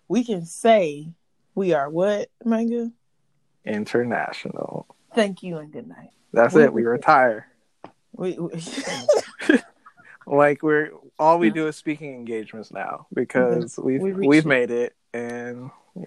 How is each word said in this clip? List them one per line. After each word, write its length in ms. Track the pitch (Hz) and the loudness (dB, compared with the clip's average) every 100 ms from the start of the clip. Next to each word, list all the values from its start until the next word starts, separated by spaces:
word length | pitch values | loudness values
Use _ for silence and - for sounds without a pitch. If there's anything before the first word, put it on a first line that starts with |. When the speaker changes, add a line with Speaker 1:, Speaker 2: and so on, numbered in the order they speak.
| - | -4
Speaker 1:
we 160 | 208 | -2
can 200 | 247 185 165 | -2 -6 -6
say 640 | - 233 220 160 147 156 - _ _ _ | 0 4 4 4 -4 -14 -18 _ _ _
we 200 | 196 185 | -4 0
are 140 | 151 143 | 0 0
what, 440 | 160 202 208 - _ | 0 0 0 -6 _
Manga? 480 | 226 226 233 233 233 - _ _ _ _ _ _ - | -2 0 0 -2 -6 -10 _ _ _ _ _ _ -8
Speaker 2:
International. 1200 | 107 107 120 120 87 71 - - - - - - _ _ | -6 -2 -2 0 -2 -4 -8 -12 -10 -10 -10 -14 _ _
Speaker 1:
Thank 300 | 233 202 180 | -2 -2 -4
you 140 | 180 165 | -10 -12
and 140 | 151 | -12
good 160 | 151 117 | -16 -18
night. 240 | - - _ _ | -20 -20 _ _
Speaker 2:
That's 220 | - 117 | 4 6
Speaker 1:
We 100 | 156 | 8
Speaker 2:
it. 100 | 139 | 6
We 80 | 117 | 4
Speaker 1:
reached 40 | 117 | 0
it. 200 | 120 - | 2 4
Speaker 2:
retire. 400 | 147 127 110 - _ _ _ - _ _ | 6 6 2 -10 _ _ _ -20 _ _
Speaker 1:
We, 240 | - 185 156 | -8 -8 -6
we 120 | 170 165 | -8 -8
<laughs> 1000 | 170 - - 831 740 466 - - - 277 - _ _ _ - - - | -10 -10 -8 -4 0 0 -2 -4 0 0 0 _ _ _ -20 -20 -2
Speaker 2:
Like, 380 | 143 147 143 | 4 4 2
we're, 280 | 156 151 156 160 135 - | 0 0 -2 -8 -20 0
all 180 | 156 170 | 2 4
we 120 | 165 | 2
do 180 | 160 156 | 0 -4
is 80 | 147 | -6
speaking 400 | 160 147 151 127 | -8 -8 -10 -14
engagements 560 | 117 113 104 113 101 | -8 -8 -8 -14 -14
now 360 | 98 87 - - | -10 -8 -10 -8
because 640 | - 120 131 123 120 117 - | -6 -2 0 2 0 -4 -6
Speaker 1:
We, 220 | 131 131 | -4 -2
Speaker 2:
we've, 20 | |
Speaker 1:
we 100 | 190 | -2
Speaker 2:
we've 320 | 190 143 151 151 | 0 4 4 4
Speaker 1:
reached 0 | |
it. 40 | |
Speaker 2:
made 220 | 131 117 | 0 0
it, 240 | 120 120 - _ | -2 -4 -8 _
and 560 | 117 120 120 120 120 127 - _ 185 | -10 -8 -10 -10 -12 -16 -18 _ -12